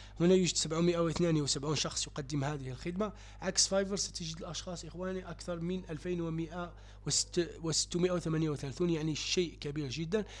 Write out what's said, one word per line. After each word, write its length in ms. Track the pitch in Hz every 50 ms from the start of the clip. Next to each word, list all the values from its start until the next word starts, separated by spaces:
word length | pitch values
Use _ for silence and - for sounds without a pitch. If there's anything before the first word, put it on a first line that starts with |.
| - - - -
هنا 140 | 165 180 190
يوجد 220 | 185 180 160 -
سبعمائة 420 | - - 151 156 165 175 175 170
واثنان 440 | 170 170 165 151 - 175 170 160 151
وسبعون 340 | 143 127 - 147 135 156 151
شخص 320 | - - 160 - - -
يقدم 360 | - - 156 143 131 151 143 135
هذه 260 | 147 151 139 131 127
الخدمة، 440 | 123 - - 175 175 185 214 208 - - - - - -
عكس 260 | 190 190 185 - -
فايفر 280 | - 190 196 202 190 202
ستجد 420 | 190 - - - - 175 160 160
الأشخاص 480 | 170 - 175 151 - - 185 175 160 -
إخواني 440 | 156 160 170 185 185 185 185 185 180
أكثر 300 | 160 - - 180 175 170
من 240 | 165 170 185 185 180 170
ألفين 320 | 160 147 - 180 180 170
ومائة 520 | 165 165 160 165 165 151 170 180 175 165 - - - - - - -
وست-، 420 | 147 139 - - - - 180 170 156 - - 165
وستمائة 480 | 160 151 - - - - 170 175 180
وثمانية 380 | 180 170 - 165 160 156 160 156
وثلاثون، 400 | 143 - - 139 117 - 180 175
يعني 260 | 165 151 156 156 151
شيء 420 | - - - - 185 180 156 - -
كبير 280 | - 147 143 156 147 131
جدًا. 360 | 120 151 165 160 202 214 202 - - -